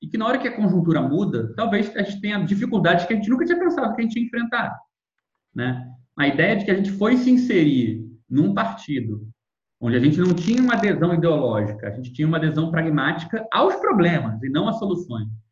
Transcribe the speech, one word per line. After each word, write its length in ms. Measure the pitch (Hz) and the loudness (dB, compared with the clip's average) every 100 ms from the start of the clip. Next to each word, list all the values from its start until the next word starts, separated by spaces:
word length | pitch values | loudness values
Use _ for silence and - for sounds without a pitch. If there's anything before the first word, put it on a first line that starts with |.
e 60 | 156 | -8
que 120 | 220 | -4
na 80 | 220 | 0
hora 100 | 262 | 0
que 100 | 247 | -2
a 80 | |
conjuntura 460 | 220 208 175 165 151 | 0 2 2 2 2
muda, 540 | 127 156 202 120 113 - | 0 0 0 -2 -4 -4
talvez 400 | 214 202 208 - | -2 0 -2 -4
a 60 | |
gente 180 | 196 - | -6 -6
tenha 180 | 208 208 | -4 -2
dificuldades 640 | 165 196 247 214 165 226 - | 0 0 0 2 2 2 2
que 80 | |
a 20 | 220 | -2
gente 140 | - | 0
nunca 160 | 254 339 | 0 0
tinha 120 | 349 | 0
pensado 360 | 359 277 226 | 0 0 -2
que 80 | 220 | -2
a 20 | |
gente 160 | 226 233 | -4 -2
ia 60 | 233 | -4
enfrentar, 520 | 233 233 240 - - - _ _ _ _ _ _ | -4 -4 -4 -6 -8 -16 _ _ _ _ _ _
né? 360 | - 123 123 123 - _ - | -6 -4 -4 -8 -18 _ -2
A 120 | 143 | 0
ideia 260 | 139 180 | 2 2
de 120 | 214 208 | 2 0
que 40 | |
a 60 | 190 | 0
gente 160 | 202 | 0
foi 240 | - 214 247 | 0 2 4
se 140 | 254 | 4
inserir 760 | 247 - 196 151 131 110 107 - - - | 4 4 4 4 4 0 -4 -8 -18 -2
num 260 | 131 185 | 2 2
partido 720 | 208 196 - - 139 110 104 110 - _ _ _ _ | 0 -2 -6 -6 -6 -4 -8 -12 -18 _ _ _ _
onde 160 | 117 123 | -2 2
a 40 | |
gente 200 | 139 160 | 4 4
não 140 | 180 | 2
tinha 280 | 175 - 247 | 2 2 2
uma 120 | 254 | 2
adesão 400 | 220 202 156 170 | 2 2 2 2
ideológica, 720 | 170 165 147 127 107 104 - 107 | 2 2 2 0 0 -2 -4 -10
a 20 | |
gente 220 | 113 123 | -10 -10
tinha 160 | - 151 | -2 0
uma 80 | 165 | 0
adesão 340 | 156 156 165 | 0 0 -2
pragmática 760 | 165 160 147 139 170 - 220 - | -2 0 0 0 -4 -6 -8 -2
aos 240 | - 339 381 | 0 2 0
problemas 680 | - 233 170 160 117 110 | 0 4 4 2 -2 -6
e 80 | 131 | -2
não 180 | 147 208 | -2 0
às 100 | - | -2
soluções. 500 | 196 175 - 113 107 - - | -2 -4 -4 -8 -8 -10 -16